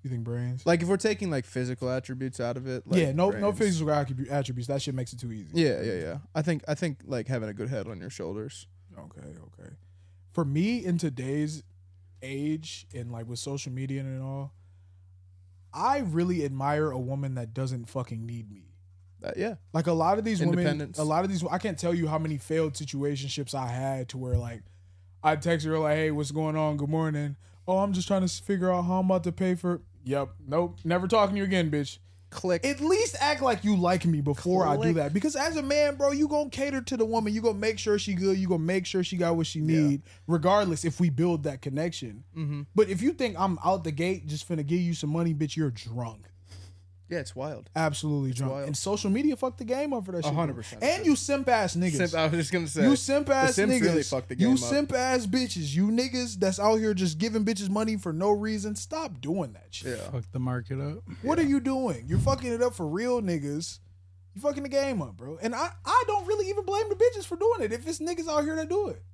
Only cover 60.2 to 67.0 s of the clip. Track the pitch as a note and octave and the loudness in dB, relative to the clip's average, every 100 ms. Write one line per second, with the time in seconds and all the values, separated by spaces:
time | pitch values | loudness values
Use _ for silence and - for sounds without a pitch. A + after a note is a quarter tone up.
60.2 | F#2 B2+ B2+ B2 A#2 C3+ C#3+ F3+ - - | -6 -4 -2 -4 -4 -6 -6 -8 -12 -8
61.2 | B3+ E4 D4 C#4 B3+ C4 B3 B2 B2+ - | 0 2 4 4 2 0 0 -2 0 2
62.2 | - C4+ B3 A#3 B3 B3 D#3 F3 B3 B3 | 4 2 0 0 0 0 -4 -2 0 0
63.2 | G3 E3 C#3+ D3 E3+ - - - - - | 0 -2 -2 -4 -6 -12 -20 -20 -20 -20
64.2 | - G3 D4 C#4 C#4 C#4 C#4 A3 C3 F#2 | -18 -4 -2 -2 -2 0 0 -2 -4 -10
65.2 | B2+ D#3+ G#3 B3 E4+ - - A4+ A#4+ G#4 | -12 -6 -4 -2 -4 -4 2 4 4 0
66.2 | F4+ G#4 F#4+ G4+ F#4+ G4+ G#4+ G4 | 0 0 0 -2 0 -2 0 4